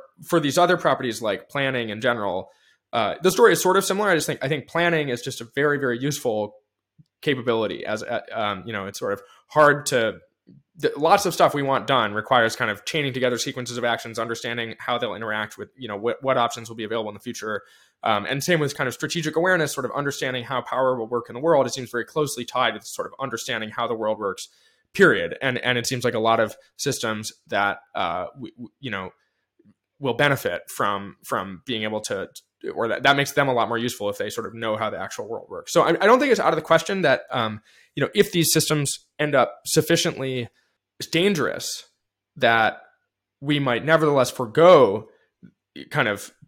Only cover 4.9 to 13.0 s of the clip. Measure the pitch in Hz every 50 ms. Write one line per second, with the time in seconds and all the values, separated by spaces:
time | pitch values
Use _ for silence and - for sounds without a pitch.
4.9 | 165 156 151 139 120 120 - 135 - - 117 113 - 139 143 147 143 139 135 123
5.9 | 120 117 131 147 143 143 - 127 107 107 107 104 - - _ _ _ _ _ _
6.9 | _ _ _ _ _ _ - 156 139 127 117 123 117 113 110 98 - - - -
7.9 | 107 107 - - 117 - - - 104 113 107 104 101 95 82 113 110 101 95 98
8.9 | 98 - 120 104 101 - - - _ _ _ _ - 151 151 147 143 143 139 -
9.9 | 139 123 113 110 - - _ _ _ _ _ _ - - _ _ _ - 143 -
10.9 | - 139 151 160 196 196 - 185 160 - 175 147 - 147 139 135 135 123 101 -
11.9 | 139 127 110 104 101 107 107 - 135 123 113 113 - - 123 110 104 98 - -
12.9 | - 156